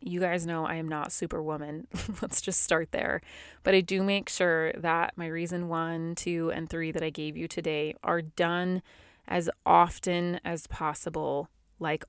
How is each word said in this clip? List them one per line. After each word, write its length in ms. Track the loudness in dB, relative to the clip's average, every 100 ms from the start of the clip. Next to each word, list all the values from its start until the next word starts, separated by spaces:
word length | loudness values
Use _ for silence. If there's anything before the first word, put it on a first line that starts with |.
you 180 | -6 -2
guys 240 | 0 0
know 220 | -2 -2 -2
I 80 |
am 120 | -4 -4
not 260 | -4 0
Superwoman. 760 | 0 0 -4 -4 -6 -6 -10 -10 -10
<laughs> 160 | -8 -6
Let's 220 | -4 -4
just 180 | 0 2
start 320 | 4 2 0
there. 300 | -2 -2 -2 -6 -20 -20 -4
But 120 | 4
I 60 | 6
do 220 | 6 2
make 260 | 2 0 0
sure 440 | 2 4 4 2
that 440 | 0 2 2 2 0
my 120 | -4
reason 400 | -2 -2 -2 -2
one, 460 | -2 -2 -2 -4
two, 360 | -4 -2 0 0
and 180 | -2 -4
three 240 | -4 -4
that 100 | -2
I 60 | -4
gave 300 | -4 -6 -6
you 100 | -6
today 460 | -4 -2 0 -2 -2
are 160 | 0 0
done 600 | 0 0 2 2 0 -2 -4 -20 -20 _ -4
as 220 | -2 -2 -2
often 760 | 6 8 8 4 0 0 0 -2
as 220 | -4 -6 -6
possible, 840 | -4 -4 -2 -4 -2 -2 -2 -4 _ _ -6
like, 260 | -2 -2